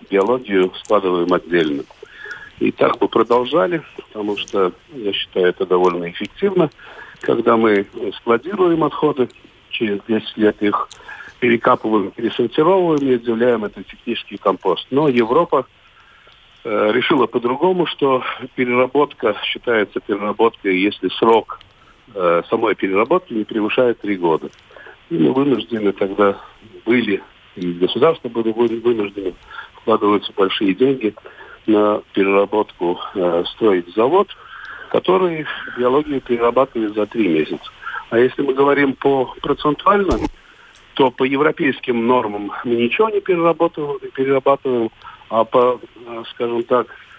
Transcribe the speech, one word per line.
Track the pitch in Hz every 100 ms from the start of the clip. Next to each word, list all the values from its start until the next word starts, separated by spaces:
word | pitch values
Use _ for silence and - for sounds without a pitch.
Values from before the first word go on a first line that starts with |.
| -
биологию | 95 98 127 127 98 92 -
складываем | - 104 95 90 87
отдельно. | 87 80 87 78 71 65 - - - - - - -
И | 110
так | - 143 -
бы | -
продолжали, | 113 113 120 123 156 185 165 - -
потому | - 107 104 101
что, | - 101 92 - _
я | 143 104
считаю, | 95 - - 90
это | - 92
довольно | 90 90 87 85
эффективно. | - 104 - 202 180 147 - - - - -
Когда | - 117 117 117
мы | 113 101 98 - 107 -
складируем | 120 117 165 202 180 165
отходы, | 147 - 151 139 120 - - _ _
через | - 110 101 -
десять | 110 - -
лет | 107 -
их | 104 - - - - - - -
перекапываем, | 123 117 123 123 113 107 95
пересортировываем | - 113 - 117 - 156 190 170 151 139
и | 123
отделяем | 117 113 123 113 104
это | 101
в | 95
технический | - - 110 - 101
компост. | 101 92 95 82 -
Но | 131 151
Европа, | 120 113 139 170 143 - _ _ _ _ _ - - _ _
э, | - 107 107
решила | 117 120 131 117
по-другому, | 127 120 127 180 185 156
что | - 139 127 - - 127
переработка | - 123 123 127 143 143 - 107 101
считается | - - - 117 98 -
переработкой, | - 101 104 - 113 - 101 92
если | 101 - 92
срок, | - 113 113 - - - _ - _ -
э, | 98 87 85 -
самой | 113 110 92
переработки | 95 95 110 180 -
не | 113
превышает | 107 113 104 - 123 110
три | 101 98
года. | 85 78 - - - - - - -
И | 165
мы | 151
вынуждены | 127 143 113 - 113 101
тогда | 95 98 98 101 98 - - - - -
были, | 120 104 95 - _ _ -
и | 90
государство | 87 90 117 156 156 123
было | 117 110
вы-, | 110 120 113
вынуждено | 117 113 101 101 92 87 - - - -
вкладывать | - 107 104 101 - -
большие | 95 - 101 92
деньги | 131 131 107 - - - - - -
на | 107 104 107 -
переработку, | - 98 98 101 107 101 - 87 87 - 104
э, | 87 85 85
строить | - 113 92 85 107
завод, | 123 185 196 - - - - - -
который | - - 185 185 160 143 - - 120
биологию | 123 135 151 139
перерабатывает | - 120 117 120 135 120 107
за | 107 104
три | 117 98
месяца. | 78 76 76 - - - - -
А | 117
если | 127 -
мы | 139
говорим | 131 139 139 139
по | 131 139 139 123 -
процентуально, | - 139 151 147 185 202 185 165 151 - - - - - - -
то | 131
по | -
европейским | 131 139 151 - 147 123 - 117 113
нормам | 127 110 104 101 - 123
мы | 117
ничего | 120 - 220
не | 202
перерабатываем, | 190 175 170 160 170 165 147 - -
перерабатываем, | - 135 135 139 135 135 123 113 - - - -
а | 110 110
по, | 131 123 120 117 - 120
э, | 117 113
скажем | - 120 117
так, | 117 123 117 - -